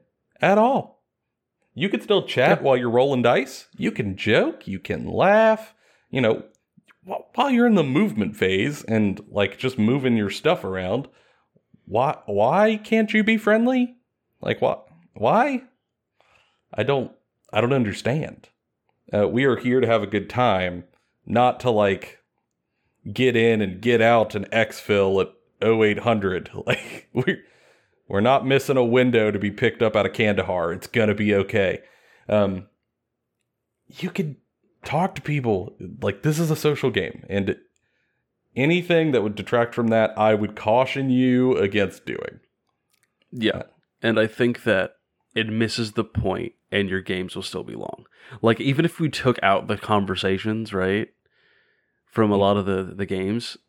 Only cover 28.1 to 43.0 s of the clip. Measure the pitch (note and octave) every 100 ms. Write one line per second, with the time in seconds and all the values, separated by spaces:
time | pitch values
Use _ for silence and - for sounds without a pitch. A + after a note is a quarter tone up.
28.1 | G2 A2+ C3+ C3 C3+ C3+ C3 A#2+ B2+ B2+
29.1 | A#2 G#2+ G2+ G#2 - A#2 - A2+ G#2+ F#2+
30.1 | - G#2+ G2 F#2 F2+ E2+ F#2 - A#2+ G#2+
31.1 | G#2 G#2 G2+ F#2+ G#2+ F#2+ - - _ _
32.1 | _ - G#2 G2 F#2 F#2+ _ _ _ _
33.1 | _ _ _ _ _ _ _ _ - F3+
34.1 | - D#3+ C3+ _ _ _ _ - D3 F#3
35.1 | - - D3 A#2+ G2 F2+ - F2+ G#2+ G#2
36.1 | G2 D3+ D3+ E3 D#3 D#3 C#3+ C3+ G#2+ D2+
37.1 | - - G2 G2 - _ _ _ _ _
38.1 | _ _ _ _ - C#3 F3 F3 E3+ D#3+
39.1 | A#2+ G#2 G#2 - A#2+ A#2 - A#2 A2+ A2
40.1 | G#2+ G#2+ G#2+ G#2 - - A#2 C3 C#3 C3+
41.1 | B2+ B2+ B2 B2+ B2+ G2+ G#2 F#2+ - -
42.1 | - G1+ - _ _ _ _ _ _